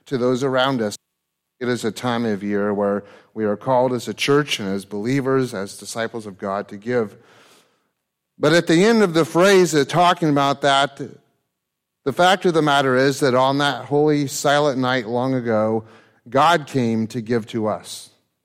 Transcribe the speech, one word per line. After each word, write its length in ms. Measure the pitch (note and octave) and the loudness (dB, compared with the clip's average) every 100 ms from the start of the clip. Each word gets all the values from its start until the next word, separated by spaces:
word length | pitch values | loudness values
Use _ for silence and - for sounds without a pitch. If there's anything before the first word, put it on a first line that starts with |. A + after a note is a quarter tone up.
| - | -8
to 120 | C3 | -2
those 280 | B2 B2+ C3+ | 0 0 0
around 360 | C3 C3 C3 | 0 0 0
us. 140 | G#2 - _ _ _ _ _ _ | -4 -6 _ _ _ _ _ _
It 80 | B2 | -4
is 160 | A#2+ | -2
a 80 | A2+ | -4
time 320 | - B2+ A#2 | -6 -4 -2
of 180 | A#2 G2 | -4 -4
year 320 | G2+ G2+ G#2 | -4 -2 -2
where 300 | G2+ G2+ G2+ - - _ | -2 -2 -4 -8 -20 _
we 100 | A2 | -6
are 140 | G#2+ G#2 | -4 -4
called 340 | - B2 B2+ | 0 0 0
as 160 | B2 A2 | -2 -6
a 60 | |
church 480 | G2+ - C#3+ C#3 - | -6 0 0 0 -6
and 80 | G2 | -4
as 160 | G2 F#2+ | -6 -8
believers, 680 | G#2 A2+ C#3 C3 C3+ B2 | -8 -4 -2 0 -2 -2
as 240 | G#2 G2+ - | -6 -10 -12
disciples 480 | G2+ A#2 A2+ A#2 G#2 | -12 -8 -8 -8 -14
of 120 | G2 | -10
God, 320 | G2+ G2 G2+ | -6 -6 -8
to 80 | G#2 | -12
give. 400 | A2+ B2 G#2+ - _ _ _ _ _ _ _ _ _ _ _ - | -4 -2 -4 -8 _ _ _ _ _ _ _ _ _ _ _ -2
But 140 | C#3+ | 2
at 140 | E3+ E3+ | 2 4
the 160 | E3 | 4
end 180 | G#3 A3+ | 4 4
of 140 | G3 D#3+ | 2 2
the 100 | D#3 | 2
phrase, 480 | E3 F#3+ F#3+ F3 | 4 6 6 4
uh, 100 | D3 | 2
talking 460 | C3 E3 F3 F#3 D#3+ | 0 2 2 2 2
about 320 | C#3+ C#3 C#3 | 2 2 2
that, 400 | C#3+ C#3 C#3+ C#3+ B2 - _ _ _ _ _ _ _ _ | 2 2 0 -4 -16 -16 _ _ _ _ _ _ _ _
the 100 | C#3+ | -6
fact 320 | D3 F3+ G3 F#3 | 2 2 4 2
of 80 | |
the 80 | D#3+ | 2
matter 340 | D3+ C#3+ C3+ B2+ | 2 2 2 2
is 240 | C3+ C3 | 2 2
that 120 | C#3+ | 2
on 240 | B2 C3+ C#3 | 2 2 0
that 280 | C#3+ B2 A#2+ | -2 -4 -2
holy, 420 | D3 D3+ D3 C#3 | 0 2 0 -2
silent 500 | - D3 C#3+ D3 B2+ | -2 0 2 2 0
night 300 | B2+ B2+ G#2+ | -2 -2 -2
long 260 | A#2+ C3 | -4 -2
ago, 520 | C3 A#2 G#2+ A2 A2+ A2+ - _ _ A#2+ | -2 -2 0 0 -2 -6 -20 _ _ -4
God 380 | C3 D#3 E3+ C#3 | 2 2 2 -2
came 400 | C3+ A#2 A2+ A2 | -2 0 -2 -4
to 120 | B2+ | -6
give 280 | A2 A#2+ G#2+ | -4 -4 -4
to 180 | A#2 G#2+ | -4 -4
us. 460 | F2 - - - _ _ _ | -4 -10 -18 -18 _ _ _